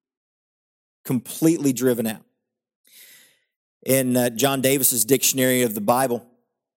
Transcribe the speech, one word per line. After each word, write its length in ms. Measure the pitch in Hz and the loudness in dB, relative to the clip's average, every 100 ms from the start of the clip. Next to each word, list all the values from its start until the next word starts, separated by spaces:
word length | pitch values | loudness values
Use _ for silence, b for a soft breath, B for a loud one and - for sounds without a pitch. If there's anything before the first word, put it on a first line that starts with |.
| _ _ _ _ _ _ _ _ _ _ | _ _ _ _ _ _ _ _ _ _
Completely 680 | - 123 - - 160 165 139 | -6 -4 -6 0 0 2 0
driven 340 | 120 127 117 113 | 0 0 0 -4
out. 180 | 104 _ _ _ _ _ _ _ b b b b b b b _ _ | -6 _ _ _ _ _ _ _ b b b b b b b _ _
In, 320 | - 131 127 123 | -2 0 2 0
uh, 140 | 123 | 0
John 300 | 110 135 135 | 0 -2 0
Davis's 420 | 131 139 127 123 | 0 2 0 0
Dictionary 580 | 110 131 - 135 127 127 | 2 2 2 0 2 2
of 120 | 123 | 0
the 60 | 107 | -2
Bible, 440 | 104 123 135 117 - _ _ _ _ | 0 2 0 -4 -8 _ _ _ _